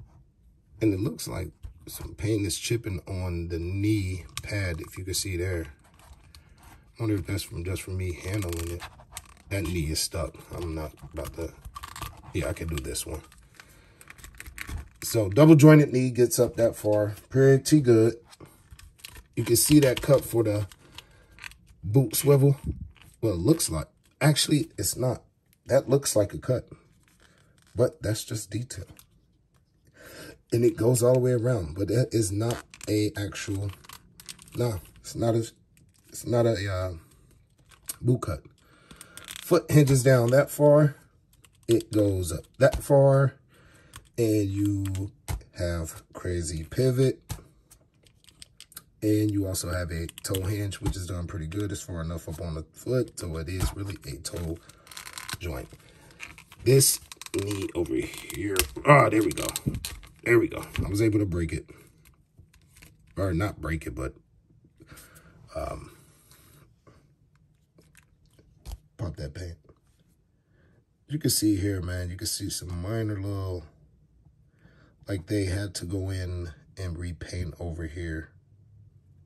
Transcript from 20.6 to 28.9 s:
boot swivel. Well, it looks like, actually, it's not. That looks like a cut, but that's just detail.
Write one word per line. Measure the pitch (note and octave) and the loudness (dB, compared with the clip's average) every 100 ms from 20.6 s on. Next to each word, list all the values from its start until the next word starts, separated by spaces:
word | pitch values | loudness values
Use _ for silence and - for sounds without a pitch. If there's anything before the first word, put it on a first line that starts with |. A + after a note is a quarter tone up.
| G2+ - - - - - _ - - - - - | -4 -12 -20 -20 -20 -20 _ -20 -20 -20 -20 -12
boot | - A2+ A#2+ | -2 0 0
swivel. | - C#3 C#3+ C#3 C#3 - - - - - _ | 0 4 6 6 2 -4 -8 -12 -18 -20 _
Well, | F2+ | -4
it | F2 | 0
looks | G2+ E3 - | 2 2 0
like, | D#2+ - _ _ _ | -4 -8 _ _ _
actually, | C#3+ D3 - D3 - - | 2 2 2 0 -2 -6
it's | F#2+ - | -6 -2
not. | B2+ - - _ _ _ - | -2 -4 -10 _ _ _ 0
That | C3 B2 | 2 4
looks | C3+ - | 2 2
like | - G2 | 0 0
a | - | -2
cut, | - B2 - - _ _ _ _ - _ _ _ _ | -2 -2 -4 -18 _ _ _ _ -20 _ _ _ _
but | - B2+ - | 0 0 0
that's | - A2 | -4 -4
just | - A2+ - | -6 -10 -8
detail. | A2 B2 - - | -10 -8 -12 -16